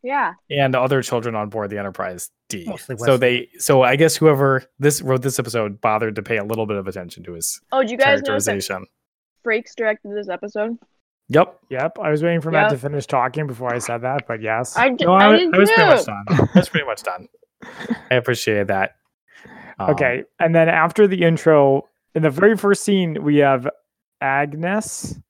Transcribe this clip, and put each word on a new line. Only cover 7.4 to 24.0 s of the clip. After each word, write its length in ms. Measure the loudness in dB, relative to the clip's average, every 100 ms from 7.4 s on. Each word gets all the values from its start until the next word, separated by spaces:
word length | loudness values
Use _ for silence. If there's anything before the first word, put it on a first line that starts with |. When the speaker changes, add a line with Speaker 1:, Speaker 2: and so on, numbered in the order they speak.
| -10 -10 _
Speaker 1:
Oh, 120 | -2
do 80 | -2
you 60 | 0
guys 80 | 2 2
know 160 | -2 -4
that 60 | -4
Speaker 2:
characterization. 400 | -6 -6 -10 -12 _ _ _ _ _ -4
Speaker 1:
Frakes 300 | -4 -4 -4
directed 360 | -4 -4 -8 -10
this 140 | -8
episode? 480 | -10 -8 -6 -6 -6 _ _ _ _ _
Speaker 2:
Yep. 300 | 0 0 _ _
Speaker 4:
Yep. 280 | -6 -6 -4
I 80 | -2
was 120 | 0
waiting 180 | 0 -2
for 100 | 0
Matt 120 | 0
Speaker 1:
Yep. 80 | 0
Speaker 4:
to 60 | 0
finish 260 | -4 -6 -2
talking 400 | -2 -2 -4 -8
before 260 | -6 -6
I 40 | -6
said 200 | -6 -6
that, 260 | -4 -6 -6
but 140 | -8
yes. 340 | -4 -4 -4 0
Speaker 1:
I 140 | 0
d-, 160 | 2 4
Speaker 2:
No, 80 |
Speaker 1:
I 140 | 6 8
Speaker 2:
I, 40 | 6
Speaker 1:
did 160 | 4
Speaker 2:
I 40 | 4
was 120 | 4
pretty 120 | 4
Speaker 1:
too. 40 | 6 4
Speaker 2:
much 100 | 2
done. 200 | -8 -2
I 300 | 0 4 2
was 100 | 2
pretty 160 | -4 -4
much 180 | -6
done. 240 | -6 -10 -14 _ _ _ -20 -16 -8 -8 0
I 40 | 0
appreciate 520 | 0 -2 0 0 0
that. 280 | -2 -2 _ _ _ _ -20 -20 -20 -20 -6
Um, 120 | -2
Speaker 4:
Okay. 320 | 0 0 -2 -10 _
And 140 | 2 4
then 120 | 4
after 400 | 2 0 4 2
the 160 | 4
intro, 640 | 2 2 4 6 6 2 -2 _ _ -2
in 60 |
the 60 | 0
very 280 | 4 2 4
first 260 | 0 0
scene, 400 | 2 0 0 -2
we 140 | 0 4
have 300 | 4 2 -2 -10 _ _